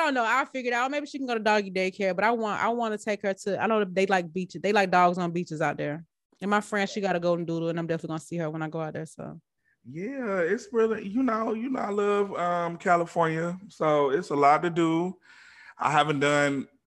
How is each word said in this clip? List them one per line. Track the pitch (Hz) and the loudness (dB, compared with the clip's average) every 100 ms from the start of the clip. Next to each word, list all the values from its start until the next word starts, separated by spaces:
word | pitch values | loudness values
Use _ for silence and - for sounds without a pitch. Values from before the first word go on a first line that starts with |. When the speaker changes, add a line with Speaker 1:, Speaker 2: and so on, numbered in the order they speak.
Speaker 1:
don't | 311 | 4
know. | 262 | 2
I'll | 220 254 285 | 2 2 0
figure | 262 240 | -4 -2
it | |
out. | 240 262 | -2 -2
Maybe | 294 294 | -2 -6
she | 277 | -8
can | 262 | -4
go | |
to | 226 | 0
doggy | 214 214 196 | 2 2 2
daycare, | 185 185 190 190 | -2 -2 -2 -2
but | 180 | 2
I | 214 | 2
want, | 233 214 190 | 2 -2 -2
I | 208 | 0
wanna | 240 226 208 | 0 -2 -4
take | 226 202 | -4 -4
her | 196 190 | -4 -4
to, | 202 185 | -4 -2
I | 214 | 0
know | 220 | 0
they | 190 180 190 | 0 0 2
like | 190 175 | 0 0
beaches. | 180 180 165 | -6 -8 -4
They | 190 | 0
like | 208 190 | 2 4
dogs | 180 175 175 | 4 4 2
on | 170 | -2
beaches | 170 175 156 | -4 -6 -2
out | 151 143 | -2 -2
there. | 147 156 165 _ _ _ | -6 -6 -12 _ _ _
And | 190 | -2
my | 208 | -2
friend, | 208 208 196 | 0 -2 -2
she | 214 | -2
got | 196 175 | -2 0
a | |
golden | 175 175 | 0 0
doodle, | 170 165 165 | -2 -4 -2
and | 170 | -4
I'm | 165 | -4
definitely | 165 160 | -4 -4
gonna | 160 | -8
see | - 170 | -6 -6
her | 156 | -4
when | 160 | -4
I | 156 | -6
go | 160 | -6
out | 156 | -8
there, | 151 | -8
so. | 160 - - 160 - _ _ _ 117 | -12 -12 -14 -14 -20 _ _ _ -16
Speaker 2:
Yeah, | 151 208 277 233 190 | -12 -10 -6 -4 0
it's | 165 202 - | 0 -2 -2
really, | 233 226 220 202 | 2 2 0 -4
you | 220 | -2
know, | 262 220 226 | 0 0 -2
you | 220 254 | -4 -4
know, | 262 | -4
I | 208 | -2
love, | 202 202 202 196 | 0 2 2 0
um, | 170 175 175 170 170 | 0 0 0 -2 -2
California, | 190 170 170 175 160 160 170 180 202 | 2 2 2 2 2 2 -2 -6 -12
so | - 160 151 143 | -2 2 4 4
it's | 147 180 | 2 0
a | 147 | 4
lot | 143 151 | 6 6
to | 175 | 4
do. | 165 165 165 185 - _ - - - - - | 2 2 2 -2 -6 _ -20 -20 -20 -20 -4
I | 131 | 2
haven't | 151 151 143 | 4 4 2
done | 147 147 143 139 131 _ | 2 4 2 0 -6 _